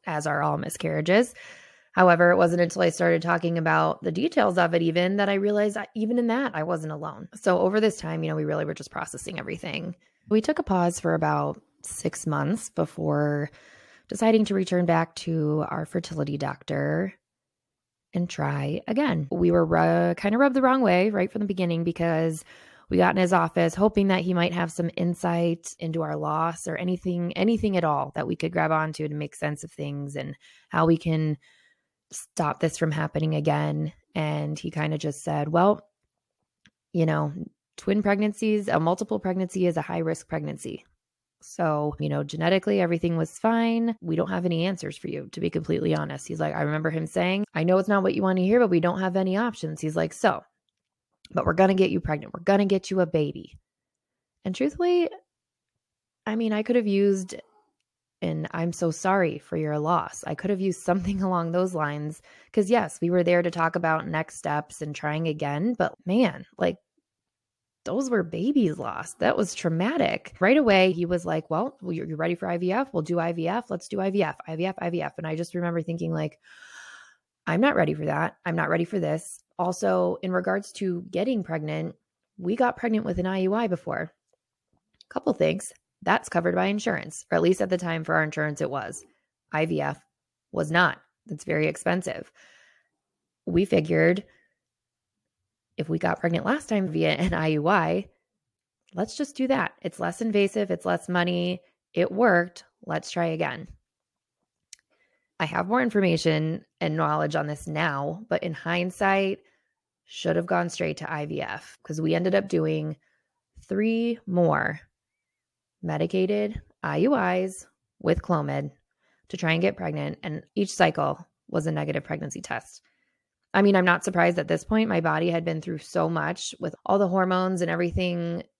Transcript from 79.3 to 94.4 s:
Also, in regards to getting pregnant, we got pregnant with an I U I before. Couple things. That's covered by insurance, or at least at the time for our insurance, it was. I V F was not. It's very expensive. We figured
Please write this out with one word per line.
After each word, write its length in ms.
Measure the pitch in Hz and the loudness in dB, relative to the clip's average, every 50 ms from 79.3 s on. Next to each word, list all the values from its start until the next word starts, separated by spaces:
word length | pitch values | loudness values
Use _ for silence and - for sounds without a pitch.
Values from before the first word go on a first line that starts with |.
| - - _ _ _ - | -18 -18 _ _ _ -4
Also, 600 | 180 180 180 - - 196 185 185 180 180 185 - | -4 -4 -2 -2 0 0 2 2 2 0 -2 -4
in 100 | - 185 | -4 -2
regards 380 | 185 180 180 190 190 196 196 - | -2 -2 0 0 -2 -2 -4 -8
to 300 | - - 202 185 175 175 180 - | -8 -6 -4 -4 -4 -4 -8 -6
getting 320 | 185 175 202 254 262 214 | -4 -2 -2 0 -2 -2
pregnant, 520 | 170 - 165 160 151 151 151 156 160 170 - _ _ _ _ _ _ _ _ | -2 -4 -6 -6 -4 -4 -4 -4 -6 -6 -8 _ _ _ _ _ _ _ _
we 200 | - 180 175 220 | -6 -4 -4 0
got 200 | - 254 240 240 | 2 2 0 0
pregnant 300 | - - 233 220 208 - | -2 -2 0 0 0 0
with 120 | - 175 185 | -2 -2 -2
an 80 | 185 | -2
I 120 | 185 190 190 | -2 0 0
U 160 | 185 185 202 | 0 0 0
I 140 | 226 240 202 | 0 0 -2
before. 440 | 180 160 - - - - 165 160 _ _ _ _ _ _ _ _ _ _ _ _ _ _ _ _ _ _ - _ | -2 -4 -4 -6 -6 -4 -6 -8 _ _ _ _ _ _ _ _ _ _ _ _ _ _ _ _ _ _ -20 _
Couple 240 | - - - - | -8 -2 0 0
things. 400 | 226 - - 156 165 196 - - - _ _ _ _ _ | 2 2 2 2 2 -2 -6 -12 -16 _ _ _ _ _
That's 260 | - 175 196 233 - - | 0 2 2 2 0 -2
covered 260 | - 175 170 175 175 | -2 0 0 2 0
by 120 | 185 185 | 2 0
insurance, 580 | 196 202 208 - 233 196 - - 156 - - - _ | 0 0 -2 -2 -2 -2 -2 -6 -10 -14 -16 -6 _
or 40 | 175 | 2
at 60 | 170 | 4
least 200 | 165 170 185 - | 4 4 4 2
at 80 | 202 180 | 0 -2
the 80 | 185 175 | -2 -2
time 260 | 180 170 165 160 160 | -2 -4 -4 -4 -2
for 120 | 165 160 | 0 0
our 60 | 160 | 0
insurance, 380 | 156 151 - 156 151 151 147 - | 0 0 -2 -2 -2 -2 -2 -4
it 100 | 151 131 | -4 -4
was. 320 | 135 135 107 - 151 - - _ _ _ _ _ _ _ _ _ | -4 -6 -8 -8 -12 -14 -18 _ _ _ _ _ _ _ _ _
I 140 | - 151 160 | -2 -2 0
V 160 | 165 165 151 | 0 0 -2
F 240 | 143 - 147 - _ _ _ _ _ _ _ _ _ _ | -2 -4 -6 -8 _ _ _ _ _ _ _ _ _ _
was 180 | - - 156 151 | -4 -4 -2 2
not. 300 | 160 170 180 151 - - _ _ _ _ _ - | 2 4 4 2 0 -4 _ _ _ _ _ -14
It's 160 | 170 147 - | -14 -12 -4
very 220 | - 160 156 151 | -2 0 0 0
expensive. 640 | 156 156 - - 175 175 190 180 180 - 82 - - _ _ - - _ _ _ _ _ _ _ _ _ _ _ _ _ _ _ _ _ _ _ | 0 -2 -2 -2 0 0 0 -2 -6 -8 -8 -12 -16 _ _ -20 -20 _ _ _ _ _ _ _ _ _ _ _ _ _ _ _ _ _ _ _
We 180 | 190 175 170 196 | 0 0 0 2
figured 600 | - - 180 151 160 170 160 160 170 180 196 - _ _ _ | 4 2 0 2 2 2 4 4 4 4 2 -2 _ _ _